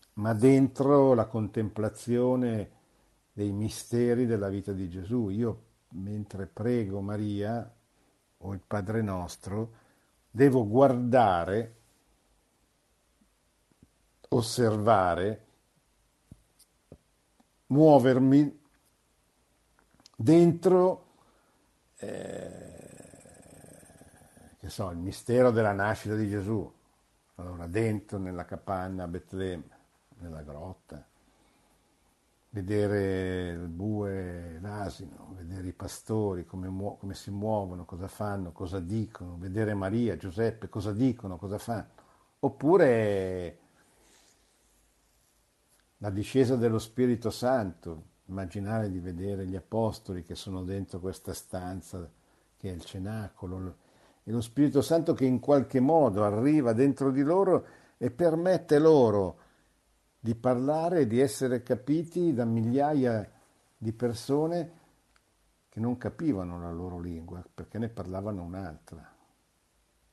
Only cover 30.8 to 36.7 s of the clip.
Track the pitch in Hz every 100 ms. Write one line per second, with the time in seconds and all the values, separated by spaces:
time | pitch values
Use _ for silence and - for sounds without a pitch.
30.8 | _ 73 - _ _ _ _ _ _ _
31.8 | _ _ _ _ _ _ _ 104 92 104
32.8 | 104 104 98 95 92 92 90 85 87 82
33.8 | 104 104 101 95 90 87 87 82 101 104
34.8 | 95 80 90 - - 92 85 92 90 -
35.8 | 90 - - 107 104 90 82 95 92